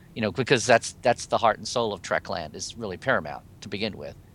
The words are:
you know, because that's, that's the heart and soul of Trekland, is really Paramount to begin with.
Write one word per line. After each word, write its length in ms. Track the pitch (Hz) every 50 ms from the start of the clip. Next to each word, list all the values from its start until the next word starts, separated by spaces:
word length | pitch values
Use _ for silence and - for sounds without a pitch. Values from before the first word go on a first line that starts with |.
| - - -
you 80 | 123
know, 100 | 113 104
because 340 | 87 - 127 - 147 120 101
that's, 320 | 113 120 117 - - - -
that's 260 | - 127 120 - - -
the 100 | - 113
heart 200 | - 113 104 -
and 80 | 107
soul 280 | - - 123 117 110 104
of 80 | 92
Trekland, 520 | - - 101 78 - - 98 90 82 76 -
is 220 | 95 92 - -
really 220 | 110 117 101 92 82
Paramount 460 | - 135 127 104 82 76 71 64 - - - -
to 80 | - 107
begin 280 | 104 98 107 110 87 80
with. 180 | 73 71 - - - -